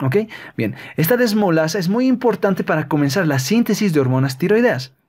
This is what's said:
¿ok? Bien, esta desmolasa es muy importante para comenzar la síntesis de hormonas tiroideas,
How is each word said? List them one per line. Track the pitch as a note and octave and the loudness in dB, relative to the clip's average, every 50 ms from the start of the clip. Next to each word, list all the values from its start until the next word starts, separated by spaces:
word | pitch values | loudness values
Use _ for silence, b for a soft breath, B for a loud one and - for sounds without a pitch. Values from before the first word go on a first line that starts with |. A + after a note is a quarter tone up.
¿ok? | C#3+ C3 B2+ G3+ A3 G#3+ B B B B B | -4 0 0 0 -2 -2 B B B B B
Bien, | - A#2 G2+ A#2 B B B B | -4 -4 -4 -4 B B B B
esta | - D#3 E3 B3 | -2 0 2 2
desmolasa | A#3+ B3 A#3 G3+ G#3+ G#3 F#3+ E3 D#3+ D#3+ D#3 D#3+ G#3 | 2 2 0 2 0 2 2 2 2 0 0 -2 -2
es | E3+ | -2
muy | E3+ G3 A#3+ B3+ | 0 0 0 2
importante | C4 B3+ A#3+ - A#3+ A3 - - G3+ F#3+ - G3 | 0 0 2 0 -2 0 0 0 0 0 0 0
para | - F3+ D#3 D3+ - | -2 0 -2 0 -2
comenzar | D#3+ D3 D3 C#3 C3+ G3+ F#3 | 0 0 0 0 0 0 0
la | D#3 C#3+ C3 | 0 0 0
síntesis | C3 - G#3 A#3 A#3 - G#3+ - G#3+ G3+ D#3+ | 0 0 0 0 2 0 0 0 0 2 2
de | D3+ | 2
hormonas | C3+ B2+ B2+ C3 C3 C#3 C3 | 2 2 2 0 0 -2 -2
tiroideas, | - E3+ F#3 G#3 A3+ A#3+ A#3+ D3+ B2+ B2+ - _ _ _ | -4 0 2 2 4 4 2 0 -2 -6 -10 _ _ _